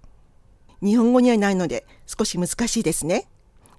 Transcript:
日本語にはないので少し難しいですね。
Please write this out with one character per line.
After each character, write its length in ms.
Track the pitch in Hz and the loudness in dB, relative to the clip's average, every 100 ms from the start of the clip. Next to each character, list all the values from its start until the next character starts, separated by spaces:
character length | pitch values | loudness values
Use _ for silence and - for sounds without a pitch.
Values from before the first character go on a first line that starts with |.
| - - _ _ _ _ _ - | -20 -20 _ _ _ _ _ -6
日 160 | 196 226 | 0 2
本 160 | 233 | 4
語 60 | 254 | 4
に 120 | 247 | 4
は 60 | 233 | 4
な 140 | 202 | 2
い 40 | 190 | 0
の 120 | 170 | -2
で 180 | 123 - - - | -6 -10 -20 -14
少 200 | - 214 | -6 -4
し 120 | - | -2
難 300 | 175 - 233 | -4 -4 -4
し 120 | 226 | -2
い 20 | |
で 100 | 156 | -2
す 120 | 160 151 | -2 -2
ね。 220 | 202 - _ _ _ - | -4 -4 _ _ _ -20